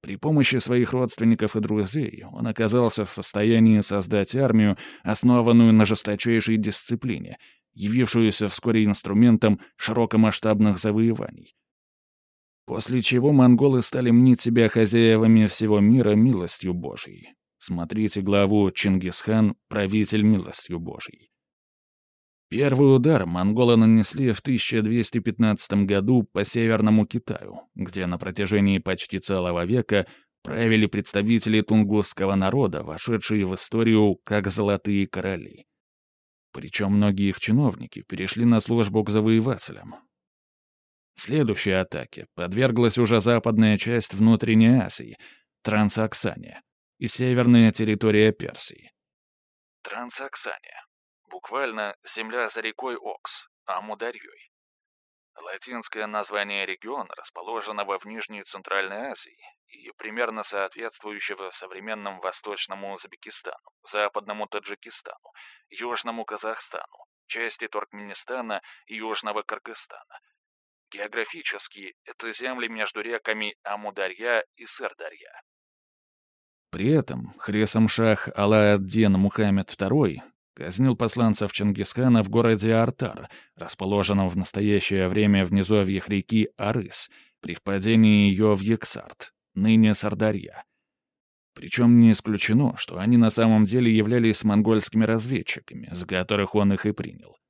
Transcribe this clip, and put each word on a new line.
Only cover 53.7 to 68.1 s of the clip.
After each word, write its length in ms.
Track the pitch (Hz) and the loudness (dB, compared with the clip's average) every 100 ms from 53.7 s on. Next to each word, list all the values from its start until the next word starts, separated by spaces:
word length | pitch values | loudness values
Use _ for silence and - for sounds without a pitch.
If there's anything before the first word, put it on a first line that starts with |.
| 92 107 104 113 117 - _ _ _ _ _ _ _ _ _ _ - | -10 -10 -12 -12 -12 -20 _ _ _ _ _ _ _ _ _ _ -20
Латинское 680 | 85 98 - 123 110 110 107 | -18 -16 -14 -14 -12 -10 -8
название 580 | 107 101 104 101 101 95 | -8 -6 -8 -6 -8 -8
региона, 440 | 92 110 139 92 - | -10 -12 -12 -12 -16
расположенного 840 | - - 92 113 104 104 101 98 | -18 -16 -12 -10 -10 -10 -8 -8
в 60 | 104 | -10
Нижней 380 | 110 101 104 | -16 -16 -16
Центральной 680 | 95 98 - 98 95 101 135 | -16 -16 -6 -6 -6 -10 -12
Азии 260 | 107 - _ - _ _ | -14 -16 _ -20 _ _
и 240 | _ 113 _ | _ -20 _
примерно 460 | 107 113 117 110 | -14 -8 -8 -6
соответствующего 1080 | 101 101 95 - 113 - 104 104 - 98 95 | -8 -6 -8 -8 -14 -14 -16 -12 -10 -10 -12
современным 680 | - 95 95 104 107 101 95 | -14 -16 -16 -12 -12 -12 -10
Восточному 760 | 92 - 107 101 - 98 98 | -10 -10 -12 -12 -12 -12 -14
Узбекистану, 760 | 98 98 _ - - - - _ _ - | -14 -16 _ -20 -16 -16 -18 _ _ -8
Западному 580 | 104 104 107 104 104 104 | -4 -4 -6 -12 -12 -10
Таджикистану, 840 | 104 101 101 117 - - - _ _ - _ _ | -12 -14 -18 -16 -18 -18 -20 _ _ -20 _ _
Южному 560 | - 120 117 120 113 107 | -14 -10 -10 -10 -12 -12
Казахстану, 800 | 104 110 110 - 82 - _ _ _ _ | -10 -10 -10 -14 -16 -16 _ _ _ _
части 400 | 113 117 - 113 | -10 -8 -10 -10
Туркменистана 920 | 104 101 104 104 | -10 -12 -16 -14